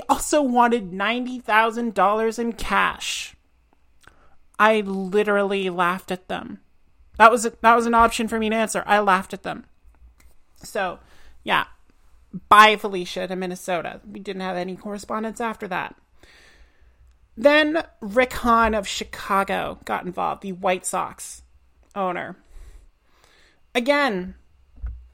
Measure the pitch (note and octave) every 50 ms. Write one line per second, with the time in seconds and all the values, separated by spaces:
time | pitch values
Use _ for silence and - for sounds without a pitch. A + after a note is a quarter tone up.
0 | - - - - - - E4 D4+ D4 B3+ A#3+ B3 A#3+ A#3+ A#3 A#3+ G3 F3+ F3+ F#3+
1 | G3+ G#3+ A#3 B3 B3 B3 B3+ B3 - - G#3+ A3 A3+ A#3 G#3+ A#3 A#3+ A#3 G3 G3
2 | F#3 G3+ G#3 A3 A3 A3+ G#3+ A#3+ A#3 A#3 A3+ - - - G3+ G3 F#3+ F3 - -
3 | - - - - - - - _ _ _ _ _ _ _ _ _ _ _ _ _
4 | _ - _ _ _ - - - - _ _ - G#3 A3 A3 G#3+ G#3 G3 F#3+ F#3+
5 | F#3+ F#3 F3+ G#3 G#3 G#3 G3+ G3+ G3+ G3 G3+ G3 F#3+ F#3 F3 F3 F3+ F3 F3+ F#3+
6 | - - F#3 F3+ _ - F#3 F3 - - G#3 - _ _ _ _ _ _ _ _
7 | - _ - - G#3+ A3+ A#3 A#3 G#3 A#3 - - - A3+ A#3 A#3+ A#3 A#3 A#3+ A3+
8 | A#3 A3+ - - A#3 G#3 A#3 A3+ A3 G#3+ A3 A3+ A3 G#3+ - F#3 - - G#3 G#3
9 | G#3 G3 F#3 F#3+ F#3+ - G3 F#3 - F3 F3+ A3+ - _ _ _ _ - _ _
10 | - - _ _ - - - - - _ _ - - - - G#3+ F#3+ F3+ D#3+ -
11 | - - - - - - - - - A3 G3 D3 - - - _ - _ _ _
12 | _ - _ - _ _ - F3+ - - G#3+ G#3 G#3+ A3 G#3+ G3+ - G#3 G3 F3+
13 | F3+ - - F#3+ F#3 F3+ F#3 F3+ F#3+ F3+ F3+ F3+ - - F3+ E3 - - - G3
14 | - G#3+ G3+ G#3+ G3 G#3 F#3+ F#3+ F#3 F#3 F#3 F3+ F3+ F#3+ F#3 - - G#3+ G3+ G3+
15 | - - A3+ A3 A3 A3+ A3+ - A#3+ A3+ G#3+ - A3 F#3+ F3+ E3+ - - - _
16 | _ _ _ - - - - - - - - - - _ _ _ - - _ _
17 | - - - _ _ _ - - A3+ C#4+ D4 D4+ D#4 D4+ D#4 E4 - - _ -
18 | A#3 G3+ G3 B3+ B3+ B3+ - - - A#3+ A#3 A3+ A3+ A3 A3 G#3+ G3 - - -
19 | A3 - - - - - G3+ G3 G3 - F#3+ F#3 D#3+ D3 - - - - G#3+ -
20 | - F3+ F3 F#3 F3+ D#3+ C#3+ - - G3 F#3 F3 G3 F#3+ F#3 F#3 - - - F3+
21 | E3 B2+ - - - - - - - _ _ - _ _ _ _ _ _ - G3+
22 | F#3+ F#3 F3 F3 - - F#3 _ _ _ - - - - - - - - _ _
23 | _ _ _ _ _ _ _ _ _ _ _ _ _ _ - B3 A#3 C4+ C#4+ D4
24 | C#4+ C4 G#3 F3+ F3+ F#3+ F#3+ - _ _ _ _ _ _ - - - - - -
25 | - -